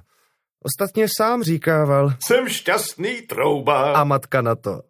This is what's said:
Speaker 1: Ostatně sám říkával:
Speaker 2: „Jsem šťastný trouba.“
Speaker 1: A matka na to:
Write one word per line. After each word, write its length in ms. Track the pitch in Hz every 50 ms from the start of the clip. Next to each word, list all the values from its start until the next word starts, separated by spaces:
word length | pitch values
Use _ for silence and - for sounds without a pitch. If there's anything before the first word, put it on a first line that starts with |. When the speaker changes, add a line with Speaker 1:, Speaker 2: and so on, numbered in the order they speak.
| _ _ _ _ _ _ _ _ _ _ _ _ -
Speaker 1:
Ostatně 420 | 139 - - 202 190 - 220 220 - -
sám 260 | - 214 226 247 240
říkával: 680 | 208 160 165 151 - 165 160 151 151 139 139 139 139 143 131 - -
Speaker 2:
„Jsem 220 | - 240 262 262 -
šťastný 760 | - - - 240 - 220 214 - - - 185 233 247 233
trouba.“ 680 | - - - 117 139 147 147 139 123 147 147 131 139 147
Speaker 1:
A 120 | 143 151 143
matka 380 | 143 139 135 - - - 131
na 120 | 117 117 113
to: 280 | - - 101 90 - -